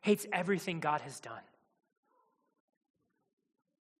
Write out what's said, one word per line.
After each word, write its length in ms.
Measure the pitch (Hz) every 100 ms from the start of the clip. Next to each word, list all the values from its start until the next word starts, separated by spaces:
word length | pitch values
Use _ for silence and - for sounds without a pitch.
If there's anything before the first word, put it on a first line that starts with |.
hates 240 | 208 208 214
everything 480 | 190 180 190 - 165
God 200 | 151 147
has 180 | 143 127
done. 220 | 117 113 - _ _ _ _ _ _ 988 _ _ 1047 _ _ _ _ _ _ _ _ _ _ _ _ _ _ _